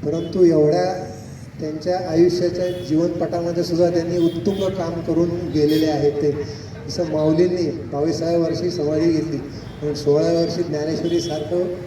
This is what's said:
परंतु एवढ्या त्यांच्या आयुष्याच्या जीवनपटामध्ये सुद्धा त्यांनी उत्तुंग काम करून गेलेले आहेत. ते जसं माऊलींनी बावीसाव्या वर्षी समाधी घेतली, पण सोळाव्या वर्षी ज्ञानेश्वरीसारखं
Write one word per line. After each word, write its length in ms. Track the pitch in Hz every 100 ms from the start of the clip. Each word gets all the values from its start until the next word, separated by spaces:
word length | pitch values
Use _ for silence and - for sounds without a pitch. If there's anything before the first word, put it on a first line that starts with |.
| 147
परंतु 380 | 165 170 185
एवढ्या 680 | 175 156 151 135 185 - - - - - - -
त्यांच्या 500 | 156 156 180 180 180
आयुष्याच्या 600 | 165 175 175 175 175 180
जीवनपटामध्ये 920 | 180 175 156 170 170 160 170 170 170
सुद्धा 260 | 175 165 175
त्यांनी 280 | 175 170 175
उत्तुंग 520 | 165 165 202 196 190
काम 300 | 185 165 170
करून 280 | 170 165 170 - 165
गेलेले 320 | 147 147 156 156
आहेत. 260 | 147 143
ते 200 | 143 147 147 143 - - - -
जसं 160 | - 165
माऊलींनी 640 | 156 156 160 180 180 160
बावीसाव्या 680 | 147 117 143 156 - 165 170
वर्षी 320 | 165 170 175
समाधी 420 | 165 147 156 165
घेतली, 260 | 160 156 143 - - - -
पण 120 | 147
सोळाव्या 480 | 143 143 147 165 170
वर्षी 200 | 165 180
ज्ञानेश्वरीसारखं 1120 | 165 151 151 156 170 170 147 151 151 175 180 175